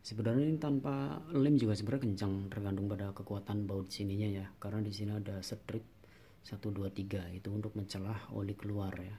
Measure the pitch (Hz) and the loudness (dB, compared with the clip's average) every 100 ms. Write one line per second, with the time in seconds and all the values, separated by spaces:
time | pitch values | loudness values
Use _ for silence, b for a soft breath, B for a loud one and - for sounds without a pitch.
0 | - 110 110 123 151 160 151 139 143 139 | -6 0 4 4 4 2 2 2 2 0
1 | 139 147 160 160 139 143 113 101 104 135 | -2 -4 0 6 8 8 8 4 2 2
2 | 120 98 101 98 98 104 101 98 101 101 | 2 2 2 0 0 -2 0 0 0 0
3 | 98 98 98 101 101 104 101 98 95 - | -4 -6 -6 -6 -2 -2 0 -2 -2 -2
4 | 101 98 107 98 98 - 101 107 104 98 | 0 2 0 0 -4 -8 -4 -2 -2 -2
5 | 104 104 98 98 - 107 - 113 - - | -2 -2 -2 -6 -6 -8 -6 -6 -8 -20
6 | B B B B - 104 107 101 98 101 | B B B B -12 -6 -4 -2 -2 -2
7 | 98 101 87 90 101 104 107 107 98 98 | -2 -2 -4 -6 -4 -4 -2 -4 -4 -4
8 | 98 104 - 104 101 101 104 101 95 92 | -4 -4 -4 -4 -4 -4 -2 -2 -2 -4
9 | 92 | -8